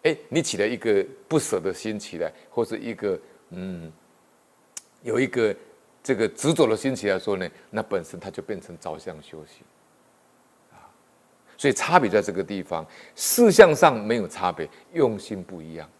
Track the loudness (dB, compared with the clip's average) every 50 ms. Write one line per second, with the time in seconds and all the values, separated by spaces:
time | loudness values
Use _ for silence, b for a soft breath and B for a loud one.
0 | 2 2 0 0 -6 -2 -2 -2 -2 -2 -2 0 0 0 0 -2 0 2 2 2
1 | 2 0 -8 -20 -8 _ 0 0 0 0 -4 -2 -2 -4 -6 -4 -6 -8 -8 -8
2 | -10 -10 -6 -6 -6 -6 B B B B -4 -4 -4 -4 -4 -8 -8 -10 -10 -6
3 | -4 -4 -4 -4 B B B B B _ -14 -12 -12 -10 -12 -12 -14 -16 -18 _
4 | _ _ _ _ _ _ _ _ _ _ _ _ _ _ _ -20 _ _ _ _
5 | -8 -2 0 0 0 0 0 2 2 2 0 -2 -10 -20 -20 _ _ _ _ _
6 | _ -2 0 0 0 -2 -2 -2 0 0 4 4 4 4 2 0 -2 -4 -4 -2
7 | 0 0 0 0 0 -2 -2 -2 -4 -8 B B B B -6 -6 -4 -4 -4 -6
8 | -6 -6 -14 -14 -14 -12 -12 -12 -10 -8 -10 -10 -10 -16 -20 -14 -10 -12 -12 -10
9 | -12 -14 -14 -14 -18 -18 -18 -18 -18 -20 -20 -20 -20 _ _ _ _ _ _ _
10 | _ _ _ _ _ _ _ _ _ _ _ _ _ _ -20 -20 -20 -20 _ _
11 | _ _ _ _ _ _ _ _ b b b b 0 0 0 2 -2 2 2 2
12 | 2 4 0 0 0 0 -4 -6 -6 -6 -6 -8 -6 -6 -8 -8 -8 B B B
13 | B B B -8 -2 -2 4 6 6 6 10 10 10 10 10 6 6 4 4 2
14 | -2 -2 -2 -2 -2 -6 -6 -4 -4 -4 -2 -4 -8 -10 B B B B -2 0
15 | 0 0 0 -4 -10 -10 -10 -10 -10 -12 -14 -16 -14 -14 -14 -14 -16 -16 _